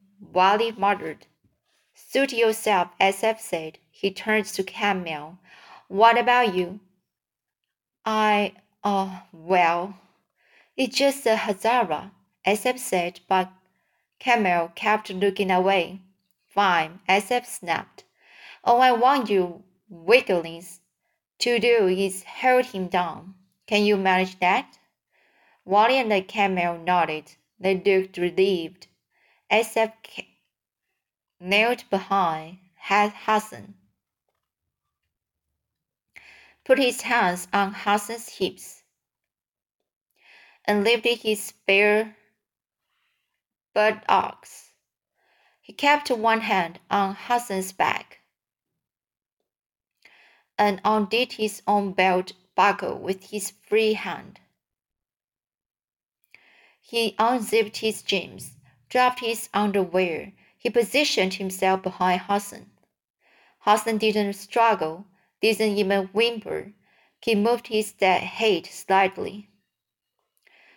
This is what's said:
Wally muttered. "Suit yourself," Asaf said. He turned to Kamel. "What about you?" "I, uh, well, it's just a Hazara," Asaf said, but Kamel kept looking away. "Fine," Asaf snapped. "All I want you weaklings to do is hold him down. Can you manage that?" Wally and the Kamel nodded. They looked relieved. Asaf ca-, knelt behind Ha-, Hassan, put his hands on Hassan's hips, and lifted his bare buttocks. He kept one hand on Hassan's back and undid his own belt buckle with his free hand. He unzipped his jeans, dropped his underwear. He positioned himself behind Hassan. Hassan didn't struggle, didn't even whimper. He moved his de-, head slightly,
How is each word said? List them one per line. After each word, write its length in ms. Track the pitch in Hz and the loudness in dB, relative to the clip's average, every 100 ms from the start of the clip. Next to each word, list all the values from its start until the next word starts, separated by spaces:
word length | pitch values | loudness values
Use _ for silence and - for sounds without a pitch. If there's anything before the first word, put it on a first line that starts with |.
| _ _ | _ _
Wally 500 | 175 175 185 208 233 | -6 2 2 2 0
muttered. 560 | 220 196 190 160 151 _ _ _ _ _ _ _ | 0 0 0 -4 -14 _ _ _ _ _ _ _
"Suit 400 | _ - 254 269 | _ -4 0 0
yourself," 600 | 233 226 220 220 196 - - | 2 0 0 0 0 0 0
Asaf 400 | 190 196 226 220 | 0 0 -2 -2
said. 400 | - 165 160 - _ | -6 -6 -8 -14 _
He 220 | - 196 | -6 -6
turned 340 | 190 214 214 208 | -4 -2 -2 -2
to 80 | - | -6
Kamel. 760 | 190 202 208 190 170 151 151 185 _ - - - - | -8 -4 -2 -2 -4 -10 -12 -18 _ -20 -20 -20 -6
"What 280 | 190 226 233 | 4 6 6
about 380 | 233 247 240 | 4 4 2
you?" 240 | 180 175 202 _ _ _ _ _ _ _ _ _ _ _ _ - | 0 -4 -6 _ _ _ _ _ _ _ _ _ _ _ _ -2
"I, 480 | 214 214 208 202 - _ _ | 2 2 2 0 -6 _ _
uh, 380 | 202 202 190 185 - | -2 -2 -2 -8 -20
well, 680 | 165 165 185 170 175 190 190 _ _ _ _ _ _ _ - | -12 0 4 4 2 -4 -12 _ _ _ _ _ _ _ -4
it's 200 | 262 - | -2 2
just 300 | 277 269 233 | 0 2 0
a 80 | |
Hazara," 800 | 220 226 196 226 247 202 156 185 _ _ _ - | 0 -2 -2 0 2 0 -4 -8 _ _ _ -2
Asaf 320 | 208 254 254 | 0 0 -4
said, 400 | - 185 175 - - | -2 -2 -2 -6 -2
but 240 | 190 185 _ _ _ _ _ _ _ | 0 0 _ _ _ _ _ _ _
Kamel 480 | - 240 196 175 170 - | 0 2 2 0 -2 -4
kept 340 | 220 214 - | -2 -2 -2
looking 400 | 185 202 190 190 | -2 -2 0 0
away. 520 | 185 185 196 165 190 _ _ _ _ _ | 2 2 0 -2 -8 _ _ _ _ _
"Fine," 540 | - 202 175 160 180 - | 0 2 2 -2 -6 0
Asaf 380 | 196 208 247 240 | 0 2 -4 -4
snapped. 580 | - 170 165 - - - _ _ - - - | -12 -6 -6 -6 -18 -20 _ _ -20 -20 -6
"All 160 | - 240 | 2 4
I 120 | 254 | 4
want 360 | 240 247 277 208 | 4 4 2 2
you 340 | 196 175 170 - _ _ | 0 0 -6 -20 _ _
weaklings 920 | 170 165 247 254 180 165 165 180 - _ _ _ _ _ - | -8 4 4 4 -2 -2 -12 -18 -20 _ _ _ _ _ -6
to 200 | 240 240 | 0 2
do 300 | 240 233 190 | 4 4 4
is 360 | 185 196 190 | 2 -2 -4
hold 420 | - - 254 254 254 | -16 -2 2 2 0
him 200 | 196 180 | -4 -4
down. 460 | 185 170 156 175 - _ _ - | -2 -2 -8 -18 -20 _ _ -2
Can 180 | 208 | 0
you 120 | 208 202 | 2 2
manage 420 | 190 185 185 - | 2 2 0 -2
that?" 400 | 180 214 - _ _ _ _ _ _ _ _ _ | 0 0 -4 _ _ _ _ _ _ _ _ _
Wally 340 | - 196 226 262 | -2 2 4 2
and 120 | 226 | 2
the 120 | 202 | 0
Kamel 560 | 190 220 196 185 175 170 | -2 -2 0 0 -2 -4
nodded. 580 | 165 180 160 156 - _ _ - | 0 0 0 -4 -10 _ _ -4
They 140 | 185 | -2
looked 420 | 190 202 190 190 - | 0 2 2 0 -4
relieved. 680 | 175 170 196 185 160 - - _ _ _ _ _ - | -2 2 2 2 -6 -14 -20 _ _ _ _ _ 0
Asaf 420 | 220 233 233 220 - | 0 0 -2 -2 -4
ca-, 320 | - - - _ _ _ _ _ _ _ _ _ _ _ | -20 -18 -18 _ _ _ _ _ _ _ _ _ _ _
knelt 460 | 180 202 226 247 - | -2 0 0 -2 -4
behind 680 | 190 190 196 175 160 160 185 _ _ - | -4 -2 -2 0 -4 -10 -20 _ _ 0
Ha-, 240 | 202 208 208 | 2 2 -2
Hassan, 500 | - 214 - 120 - - _ _ _ _ _ _ _ _ _ _ _ _ _ _ _ _ _ _ _ _ _ _ _ - - - _ _ | -2 -2 -2 -16 -20 -20 _ _ _ _ _ _ _ _ _ _ _ _ _ _ _ _ _ _ _ _ _ _ _ -20 -20 -20 _ _
put 140 | - 262 | 0 2
his 240 | 254 233 | 2 -2
hands 440 | 226 240 185 180 - | -4 0 0 -2 -4
on 200 | 202 196 | -2 -2
Hassan's 580 | 208 208 208 - 226 - - | -4 -2 -2 -2 -12 -12 -6
hips, 440 | 190 - - - _ _ _ _ _ _ _ _ _ _ _ _ _ _ _ - _ _ | -6 -8 -20 -20 _ _ _ _ _ _ _ _ _ _ _ _ _ _ _ -20 _ _
and 180 | - 208 | -2 0
lifted 360 | 202 233 233 240 | 2 2 0 -2
his 340 | 220 208 - - - | -2 -4 -6 -8 0
bare 500 | 196 208 214 220 - _ _ _ _ _ _ _ _ _ _ _ _ _ _ _ | 4 4 2 -2 -10 _ _ _ _ _ _ _ _ _ _ _ _ _ _ _
buttocks. 960 | - 214 208 - 196 - - - - - _ _ _ _ _ _ _ _ _ | 0 0 0 0 0 0 -8 -20 -20 -20 _ _ _ _ _ _ _ _ _
He 140 | - | -20
kept 360 | 214 285 294 285 | -2 2 2 0
one 300 | 233 220 226 | 0 2 0
hand 400 | 214 196 170 175 - | 0 0 -2 -8 -4
on 240 | 202 196 | -2 -2
Hassan's 580 | 202 - 240 233 190 185 | -4 -2 -2 -2 -6 -6
back 480 | - - - - - _ _ _ _ _ _ _ _ _ _ _ _ _ _ _ _ _ _ _ _ _ _ _ - | -2 -2 -2 -8 -20 _ _ _ _ _ _ _ _ _ _ _ _ _ _ _ _ _ _ _ _ _ _ _ -2
and 240 | 208 196 | 0 0
undid 520 | 202 214 202 226 254 | 0 0 0 -2 -2
his 280 | - 214 - - | -4 -6 -6 -2
own 260 | 208 202 | -2 0
belt 400 | 190 185 185 180 - _ | 0 2 2 -2 -12 _
buckle 440 | - 196 196 185 - | 2 2 2 -4 -8
with 340 | 165 190 - | -6 -8 -8
his 200 | 208 - - - | -10 -10 -12 -2
free 240 | 214 220 | 0 2
hand. 480 | 214 202 143 - - _ _ _ _ _ _ _ _ _ _ _ _ _ _ _ _ _ _ _ - _ _ _ _ | 0 -6 -10 -14 -20 _ _ _ _ _ _ _ _ _ _ _ _ _ _ _ _ _ _ _ -20 _ _ _ _
He 340 | - 233 226 - | -6 -2 -2 0
unzipped 580 | 226 254 208 226 208 - | 0 0 0 0 0 -2
his 240 | 220 208 | -6 -4
jeans, 560 | - 196 - 92 - - _ _ - | -4 -4 -4 -16 -20 -20 _ _ -4
dropped 320 | 254 247 247 | 2 2 0
his 300 | 233 226 - | -6 -6 -4
underwear. 800 | 202 208 196 185 180 180 156 151 - _ _ | -2 0 0 0 0 -2 -4 -10 -20 _ _
He 140 | 240 | -2
positioned 640 | 240 208 285 294 - 190 | 0 2 0 0 0 -2
himself 480 | 185 190 185 190 190 | -2 -8 -2 0 0
behind 400 | 185 - 185 180 | -4 -2 0 0
Hassan. 480 | 185 202 202 - - _ _ _ _ _ _ _ _ _ | -2 -4 -4 -18 -20 _ _ _ _ _ _ _ _ _
Hassan 380 | - 220 233 220 | 2 2 2 0
didn't 340 | 220 214 202 | 0 0 -2
struggle, 720 | 196 - 240 233 202 160 165 202 _ _ - | -6 -4 2 2 2 -2 -8 -16 _ _ -2
didn't 340 | 214 208 220 202 | 0 2 0 0
even 320 | 190 196 190 | 0 0 0
whimper. 580 | 202 233 233 165 156 202 - _ _ _ _ | 0 0 -2 -8 -8 -10 -18 _ _ _ _
He 140 | - | 0
moved 320 | 208 214 240 - | 2 2 0 -2
his 260 | 214 208 | -4 -4
de-, 320 | - 190 180 180 - | -2 0 0 -2 -2
head 260 | 226 175 | 0 0
slightly, 840 | - - - 190 190 190 - 202 - _ _ _ _ _ _ _ _ _ _ _ _ | -4 -12 0 2 2 -2 -10 -10 -20 _ _ _ _ _ _ _ _ _ _ _ _